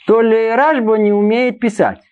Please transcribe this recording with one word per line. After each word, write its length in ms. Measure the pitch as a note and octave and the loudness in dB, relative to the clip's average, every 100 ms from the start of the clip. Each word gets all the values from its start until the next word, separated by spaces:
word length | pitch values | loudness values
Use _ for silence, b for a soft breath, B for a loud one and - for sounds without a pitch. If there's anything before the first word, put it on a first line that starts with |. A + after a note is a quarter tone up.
| - | -2
то 160 | A3 | 2
ли 340 | A3+ A3 A3 A#3 | 2 0 0 0
Рашба 420 | D4 D4 A3 A3 | 0 0 0 0
не 140 | G#3 | 0
умеет 460 | G#3 G#3 A3+ B3 A#3+ | 0 0 0 -2 -2
писать. 420 | A#3 G#3 C3 F#2 _ | -4 -2 -2 -4 _